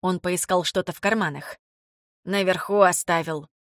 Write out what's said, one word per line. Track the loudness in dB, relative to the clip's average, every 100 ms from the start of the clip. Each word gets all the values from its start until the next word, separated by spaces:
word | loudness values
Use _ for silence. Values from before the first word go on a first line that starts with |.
Он | -2 -2
поискал | -2 -4 0 0
что-то | 0 -2 -4
в | -2
карманах. | 0 0 0 -4 -12 -16 _ _ _ _ _ _
"Наверху | -4 0 2 0 0 4
оставил. | 4 4 0 0 0 -6 -8 _